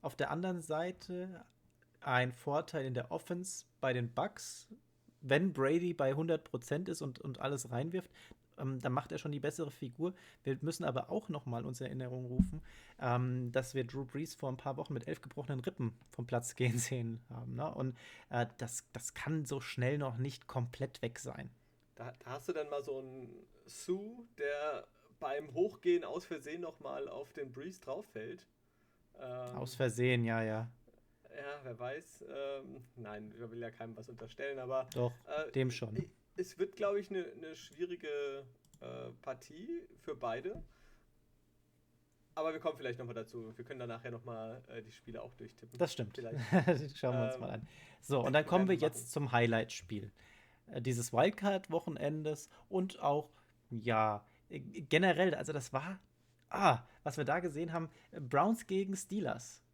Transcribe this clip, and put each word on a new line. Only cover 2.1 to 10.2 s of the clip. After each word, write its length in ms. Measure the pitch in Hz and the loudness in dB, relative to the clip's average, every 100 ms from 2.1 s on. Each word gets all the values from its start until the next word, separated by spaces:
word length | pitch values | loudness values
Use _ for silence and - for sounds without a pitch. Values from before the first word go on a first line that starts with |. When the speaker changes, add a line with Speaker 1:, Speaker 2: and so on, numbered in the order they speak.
| 123 127 | 4 4
Speaker 1:
Vorteil 500 | 123 - 143 160 160 135 | 0 0 0 0 -2 0
in 80 | |
der 180 | 123 - | -2 -2
Offense 540 | 165 - 175 185 - - _ | -4 -2 -4 -4 -8 -12 _
bei 140 | 135 | 2
den 200 | 123 120 | 2 2
Bucks. 540 | - 185 - - - - 220 _ _ - _ | 0 0 -2 -12 -12 -16 -20 _ _ -20 _
Wenn 320 | 135 139 190 | 4 6 6
Brady 400 | 139 135 165 175 | 4 4 6 4
bei 200 | 160 135 | 4 4
hundert 300 | 139 160 156 | 4 2 2
Prozent 460 | - 131 - 147 190 | 0 -6 0 -2 0
ist 120 | 165 | -4
und, 180 | 143 123 | -4 -6
und 200 | - 127 | -8 -2
alles 320 | 135 139 131 | 0 0 0
reinwirft, 400 | 120 151 185 - - - - _ - | -2 0 -2 -4 -16 -20 -20 _ -6
ähm, 220 | 135 135 | -4 0
dann 120 | 127 | 2
macht 200 | 127 - | 2 0
er 60 | 156 | -4
schon 120 | 147 | -4
die 80 | 143 | 0
bessere 320 | 147 151 151 | -2 -2 -4
Figur. 420 | - 131 123 170 185 | -4 -10 -2 -4 -4